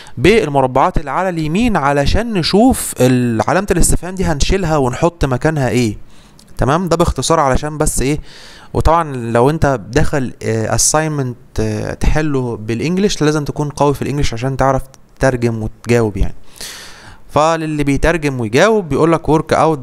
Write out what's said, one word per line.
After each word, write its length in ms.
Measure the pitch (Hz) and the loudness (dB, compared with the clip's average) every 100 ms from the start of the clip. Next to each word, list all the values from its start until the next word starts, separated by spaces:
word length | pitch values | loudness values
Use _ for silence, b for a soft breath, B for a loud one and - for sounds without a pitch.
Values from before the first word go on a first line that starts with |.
| B - | B 0
بالمربعات 800 | 143 220 147 143 131 127 165 - | 4 4 2 2 2 2 2 0
اللي 140 | 143 | -2
على 180 | 143 185 | -4 -2
اليمين، 480 | 165 156 175 247 190 | -2 -2 0 0 2
علشان 560 | 139 143 139 185 233 | 2 2 2 0 0
نشوف 600 | 202 147 196 254 - - - | -2 2 4 4 2 -2 0
ال-، 420 | 127 127 123 110 110 | 2 2 0 -2 0
علامة 180 | 160 202 | -2 0
الاستفهام 440 | 180 - - 170 190 | 2 4 2 -2 -4
دي 100 | 175 | -2
هنشيلها 520 | 147 - 190 170 156 | 0 0 0 0 0
ونحط 480 | 123 127 165 - 139 | 0 0 -2 0 -2
مكانها 440 | 123 151 156 123 | 0 0 0 0
إيه. 280 | 117 117 101 - b b b b - | 0 0 -2 -12 b b b b -4
تمام؟ 320 | 117 160 185 | 0 0 0
ده 60 | 165 | 0
باختصار 440 | 170 - 127 165 | 0 0 0 2
علشان 380 | 139 127 147 151 | 2 2 -2 -4
بس 240 | 151 - | -2 -2
إيه، 180 | 131 151 B B B B B | -2 -2 B B B B B
وطبعًا 420 | - 135 165 156 131 | 0 2 2 0 -6
لو 340 | 117 117 131 | -2 2 2
أنت 300 | 156 143 127 90 | 2 0 0 -2
داخل، 440 | 127 - 147 123 - | 0 2 0 -4 -6
آه، 340 | 110 113 110 117 | -4 -2 -2 0
assignment، 840 | - 156 156 147 127 120 - - | 0 0 0 -2 -6 -8 -10 -4
آه، 340 | 110 107 107 | -4 -4 -6
تحله 640 | - - 151 156 135 127 104 | -2 2 2 0 -2 -4 -6
بالإنجليش 640 | 107 113 147 180 202 - | -6 -4 -2 0 0 0
لازم 240 | 147 151 143 | 0 0 -2
تكون 240 | 143 147 | -4 -4
قوي 240 | - 143 | 0 0
في 80 | 139 | 0
الإنجليش 320 | 123 143 143 | -4 -2 -2
عشان 240 | 113 131 135 | -2 -4 -2
تعرف 240 | 135 131 - - - - | 0 0 -4 -14 -18 -2
تترجم 440 | 131 123 117 113 | -2 0 -2 -2
وتجاوب 540 | 107 - 110 120 110 98 | -6 -6 0 0 2 0
يعني. 180 | 90 - - B B B B B B B - | -2 -2 -12 B B B B B B B -4
فللي 540 | 143 156 165 156 151 | 0 2 0 -2 -2
بيترجم 560 | 143 135 151 170 147 131 | 0 2 2 2 -2 -2
ويجاوب 500 | 110 123 202 220 165 | 0 2 4 2 0
بيقول 220 | 131 160 | 0 2
لك: 200 | 160 - | 2 2
"Work 240 | 160 156 - | 0 2 2
out 220 | 156 151 | 2 0